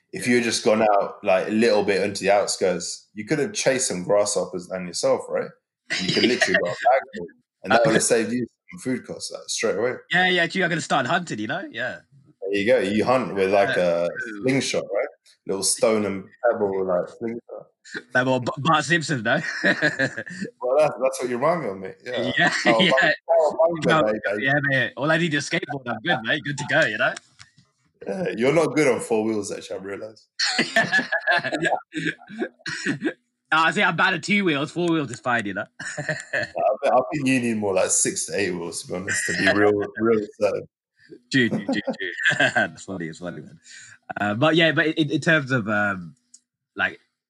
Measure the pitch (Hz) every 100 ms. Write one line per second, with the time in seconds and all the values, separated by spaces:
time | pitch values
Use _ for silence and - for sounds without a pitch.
0 | _ - 123 123 117 107 117 107 110 101
1 | 85 - 101 92 92 107 117 104 98 98
2 | 101 - 95 101 87 - 95 87 - -
3 | - 104 107 151 131 - - 131 - 90
4 | - 104 - 92 87 92 87 92 87 85
5 | 135 117 - 90 - - _ _ - -
6 | 92 - - - - 311 87 - - 135
7 | - - 427 - _ _ 95 117 113 113
8 | - 120 110 123 117 _ - 90 131 123
9 | - - - - - - 110 92 123 117
10 | - 170 185 180 165 185 170 165 - 160
11 | 127 180 170 123 110 160 311 113 123 87
12 | - _ _ _ 98 101 101 127 98 107
13 | 107 131 98 95 95 98 98 95 87 85
14 | 87 80 117 104 123 135 - 90 80 101
15 | 143 - _ _ - 98 98 - 120 110
16 | 101 98 92 - 120 107 101 95 92 90
17 | 85 - 117 117 - 107 - _ - -
18 | - 127 131 127 120 - 135 156 139 170
19 | 143 143 110 147 - - - - 151 -
20 | 135 - - 180 - - 123 139 151 -
21 | 131 - 123 123 147 175 123 95 95 -
22 | 123 120 127 - - - - - 185 139
23 | 170 - - 165 156 - 170 170 143 160
24 | 110 107 101 104 135 143 139 135 110 -
25 | 147 165 170 147 - 170 - 143 120 117
26 | 160 156 113 151 143 139 127 139 135 107
27 | 139 - - _ - _ _ _ _ _
28 | - 190 175 92 123 156 151 151 143 107
29 | - 113 110 107 95 - - 98 95 98
30 | 110 110 _ - - - - 170 160 175
31 | - 160 - 175 131 156 160 135 - 160
32 | - - - 214 - - - - - 147
33 | 226 - _ _ _ 156 160 202 185 175
34 | 185 180 - 202 190 143 147 165 175 165
35 | 135 117 127 120 101 95 110 - - -
36 | 143 156 - 135 110 85 90 110 135 120
37 | 131 156 131 131 120 110 101 92 87 -
38 | 120 98 - 170 185 87 85 82 - 87
39 | 98 - - 90 95 98 104 104 98 -
40 | 113 110 104 - 104 - - _ _ _
41 | _ - _ - 208 - - 214 - -
42 | 90 85 - 143 135 120 98 - - 92
43 | 80 82 87 80 69 - - - - -
44 | - - 104 107 151 160 165 147 156 160
45 | 151 156 170 160 131 127 104 104 104 95
46 | 85 71 _ - _ _ _ 98 95 -
47 | _ _